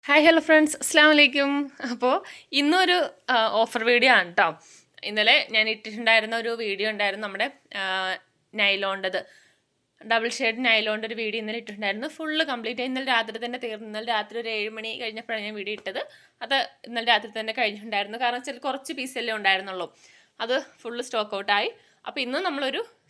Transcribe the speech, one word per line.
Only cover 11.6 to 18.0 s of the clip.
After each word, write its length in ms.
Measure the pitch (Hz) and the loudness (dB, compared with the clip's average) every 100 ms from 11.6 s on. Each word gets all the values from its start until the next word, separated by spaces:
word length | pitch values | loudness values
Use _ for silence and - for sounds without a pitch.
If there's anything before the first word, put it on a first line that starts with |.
ഇട്ടിട്ടുണ്ടായിരുന്നു. 480 | 220 202 208 208 285 - | -10 -6 -4 -4 -8 -8
ഫുൾ 180 | 311 311 | -4 -2
കംപ്ലീറ്റ് 380 | 320 240 226 240 | -2 -4 -6 -6
ആയി 100 | 254 | -4
ഇന്നലെ 160 | 262 269 | -4 0
രാത്രി 260 | 240 220 220 | 0 0 -6
തന്നെ 220 | 240 247 | -8 -8
തീർന്നു. 280 | 247 214 220 | -8 -10 -10
ഇന്നലെ 200 | 214 220 | -8 -2
രാത്രി 260 | 220 208 226 | -2 -2 -8
ഒരു 100 | 226 | -6
ഏഴ് 220 | 220 208 220 | -4 -6 -8
മണി 160 | 226 - | -10 -8
കഴിഞ്ഞപ്പോഴാണ് 480 | 233 220 226 220 208 | -8 -10 -8 -8 -6
ഞാൻ 100 | 214 | -8
വീഡിയോ 200 | 196 208 | -8 -8
ഇട്ടത്. 240 | - 190 - - _ _ | -8 -8 -10 -14 _ _
അത് 160 | 233 269 - _ - | -2 -2 -2 _ -10
ഇന്നലെ 220 | 233 233 | -4 2
രാത്രി 200 | 214 214 | 2 0
തന്നെ 240 | 220 220 226 | -8 -6 -2
കഴിഞ്ഞിട്ടുണ്ടായിരുന്നു. 600 | 220 208 220 208 | -2 -4 -4 -4